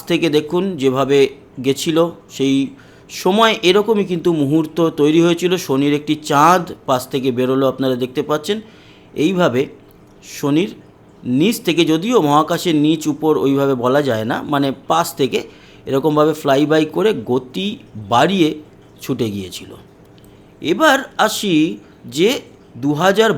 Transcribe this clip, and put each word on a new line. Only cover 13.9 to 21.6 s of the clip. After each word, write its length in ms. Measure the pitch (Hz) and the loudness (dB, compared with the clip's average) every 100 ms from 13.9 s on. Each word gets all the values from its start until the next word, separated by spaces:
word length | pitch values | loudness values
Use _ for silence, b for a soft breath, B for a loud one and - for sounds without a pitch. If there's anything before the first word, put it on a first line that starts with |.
| 139 | 0
যায় 240 | 139 110 110 | 0 -2 -2
না, 120 | 151 | -6
মানে 240 | - 143 139 123 - | -4 -2 -2 -4 -2
পাশ 200 | 165 170 - | -2 -2 -2
থেকে 240 | 131 208 - B B B - | -2 -2 -6 B B B -4
এরকমভাবে 480 | 135 156 151 151 | -2 0 2 2
ফ্লাইবাই 500 | 156 147 139 147 156 151 | 0 0 2 2 2 0
করে 240 | 170 202 165 | 0 0 -2
গতি 440 | 110 127 131 - 196 - - 107 101 | -2 -4 -4 -8 -8 -8 -14 -14 0
বাড়িয়ে 400 | 117 160 196 151 151 - - - - | 2 4 4 2 0 -14 -20 -20 -16
ছুটে 260 | - 123 113 | -8 -4 -4
গিয়েছিল। 420 | 101 90 - 95 - - - - - B B B B | -6 -10 -14 -18 -20 -20 -20 -20 -20 B B B B
এবার 360 | 147 196 311 269 254 - | -4 0 2 0 -4 -4
আসি 360 | 214 - 208 156 | -2 -2 0 0